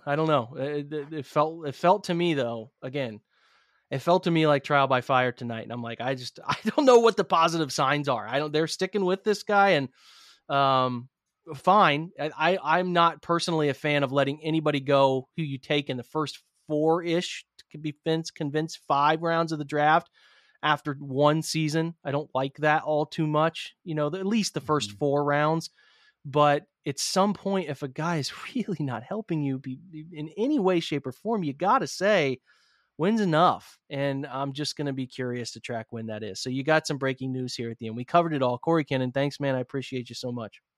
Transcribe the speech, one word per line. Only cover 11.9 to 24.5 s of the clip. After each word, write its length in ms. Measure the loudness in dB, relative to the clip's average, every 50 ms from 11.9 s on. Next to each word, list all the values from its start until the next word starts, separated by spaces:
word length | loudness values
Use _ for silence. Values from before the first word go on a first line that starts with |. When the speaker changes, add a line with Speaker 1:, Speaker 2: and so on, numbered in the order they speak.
| 4 0 -4 -8 -8
Speaker 1:
I, 120 | -8 -8 -8 -4
I, 420 | 0 0 2 2 0 2 2 2 2
I'm 140 | 2 2 2
not 280 | 4 4 4 2 -2
personally 460 | -4 -2 -2 -2 0 -2 0 0 0
a 60 | 0 -2
fan 300 | -2 -2 0 0 0 0
of 100 | 2 2
letting 280 | 2 2 0 -2 -4
anybody 380 | -4 -2 -2 0 0 0 -2 -2
go 480 | 0 2 4 6 6 4 4 0 -4 -6 _
who 80 | -6 -6
you 140 | -6 -6
take 320 | -10 -4 -2 -2 -2 0 -2
in 80 | -6
the 60 | -8 -8
first 380 | -6 -4 -4 -4 -4 -8 -14 _ _ _ _ _ -4
four-ish 760 | -2 0 2 2 2 2 0 0 0 0 -2 -4 -10 -12 -16 _ _
to 80 | -20 -20 _
convince, 600 | -18 -10 -10 -10 -10 -6 _ -2 0 0 -2 -6
convince 460 | -8 -6 -6 -4 -2 -4 -4 -4 -8
five 440 | -16 _ 0 2 4 4 4 2 2
rounds 300 | 0 -2 0 0 0 -2
of 80 | -4 -6
the 60 | -6
draft 440 | -4 -2 2 4 4 4 4 2 _ _ _ _ _ _ _ _ _ _ _
after 320 | 0 0 0 0 -2 -8 -8
one 480 | -8 -8 -6 0 2 4 4 4 2
season. 540 | -2 -2 -2 -2 -2 0 0 0 -2 -2 -6 _
I 100 | _ -4
don't 180 | -4 -4 -4 -4 _
like 220 | -4 -4 -4 -4 -2
that 240 | 2 2 2 2 0
all 220 | 0 0 0 0
too 220 | -2 -2 -4 -2
much, 480 | 0 2 2 2 2 0 -4 -12 -14 -16 _ _
you 100 | -6 -4
know, 160 | -2 -2 -2
the, 100 | -2 -4
at 60 | -2
least 280 | 0 0 0 0 -2